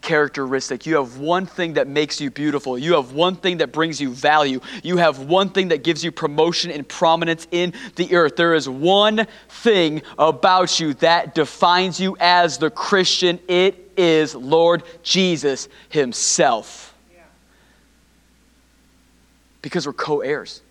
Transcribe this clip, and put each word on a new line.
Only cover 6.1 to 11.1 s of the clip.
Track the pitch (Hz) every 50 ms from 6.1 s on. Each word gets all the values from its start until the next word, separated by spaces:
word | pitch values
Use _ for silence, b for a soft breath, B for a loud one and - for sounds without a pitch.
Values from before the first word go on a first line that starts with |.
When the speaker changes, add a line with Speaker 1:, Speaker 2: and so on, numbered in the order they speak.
Speaker 1:
promotion | - - - 151 147 151 156 170 170 - - 170
and | 156 151 139 -
prominence | - - 180 165 165 170 170 160 165 160 - -
in | - 175 180 180 170 B B 226 B
the | - 180 - 180
earth. | 175 170 147 143
There | - 170 170 165
is | 160 135 135
one | 127 131 147 175 190 202 208 214 214 220 220 214 B B B B
thing | - - - 226 214 190 170 156 151 156 B B B B
about | 147 160 156 131 - 196 185 185 185 170 - -
you | 170 156 139
that | - - 160